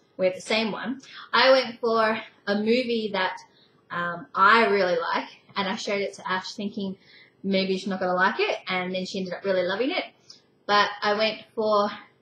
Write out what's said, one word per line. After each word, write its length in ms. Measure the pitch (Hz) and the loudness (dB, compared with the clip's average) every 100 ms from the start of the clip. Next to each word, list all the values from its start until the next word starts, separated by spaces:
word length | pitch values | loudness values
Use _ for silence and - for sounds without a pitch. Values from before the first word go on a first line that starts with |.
| _ - | _ -2
we 100 | 185 | -2
have 80 | 185 | -2
the 40 | |
same 300 | - 220 220 | -2 -2 -2
one, 300 | 175 196 269 - - - | -4 -6 -8 -12 -18 -2
I 180 | 233 262 | 4 6
went 300 | 269 240 233 | 6 2 -2
for 400 | 233 226 214 220 - _ - | 0 2 2 -2 -6 _ -4
a 80 | |
movie 560 | 208 214 240 240 233 214 | 0 2 2 2 -2 -2
that, 240 | 190 185 - - _ _ _ - | -2 -2 -4 -16 _ _ _ -10
um, 360 | 175 175 170 - | -6 -6 -6 -6
I 320 | - 196 226 214 | 4 6 8 6
really 300 | 202 180 170 | 4 4 2
like, 320 | 165 190 262 - _ - | 0 -2 -4 -12 _ -4
and 120 | 190 | -4
I 60 | |
showed 260 | 220 - 202 | -4 -2 -2
it 140 | 196 | -4
to 140 | - 185 | -6 -6
Ash 220 | - - | -6 -6
thinking 420 | - 202 208 196 190 _ - - _ | -8 -8 -6 -6 -8 _ -20 -20 _
maybe 340 | 190 190 190 190 | -2 0 0 -2
she's 120 | 202 | -4
not 100 | 190 | -4
gonna 140 | 185 | -2
like 240 | 180 190 233 | 2 0 0
it, 200 | 415 - - | -2 -4 -4
and 260 | 185 180 | -4 -4
then 100 | 185 185 | -6 -6
she 120 | 196 | -6
ended 160 | 185 | -6
up 100 | 175 | -6
really 200 | 196 185 | -2 0
loving 260 | 180 196 262 | 0 -2 -2
it. 140 | 370 - - - - _ _ - | -2 -6 -12 -20 -20 _ _ 2
But 220 | 202 190 - | 4 4 0
I 120 | 214 | -2
went 280 | 208 220 - - | 0 0 -2 -8
for 360 | - 214 208 208 - - _ | -4 2 2 2 -2 -16 _